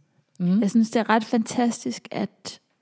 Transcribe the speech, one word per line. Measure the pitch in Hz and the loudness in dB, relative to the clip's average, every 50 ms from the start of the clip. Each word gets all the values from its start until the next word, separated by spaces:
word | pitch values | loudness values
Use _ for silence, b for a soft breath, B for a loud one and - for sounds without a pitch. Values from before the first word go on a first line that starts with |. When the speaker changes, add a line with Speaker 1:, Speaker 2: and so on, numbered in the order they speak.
| _ _ _ _ _ _ - - | _ _ _ _ _ _ -8 -4
Speaker 1:
Mm. | 175 175 185 214 | 0 2 2 2
Speaker 2:
Jeg | 247 196 | 2 2
synes, | - 226 220 220 | 4 2 2 2
det | - 233 | 2 0
er | 208 - | 2 2
ret | 220 233 220 | 2 2 2
fantastisk, | - 254 226 226 - - 247 240 233 220 - - 247 233 - - - | 0 0 0 0 0 0 0 0 0 0 -2 -6 -8 -8 -10 -12 -10
at | - - 202 - _ _ - - - - _ _ _ _ | -6 -6 -6 -6 _ _ -16 -16 -16 -16 _ _ _ _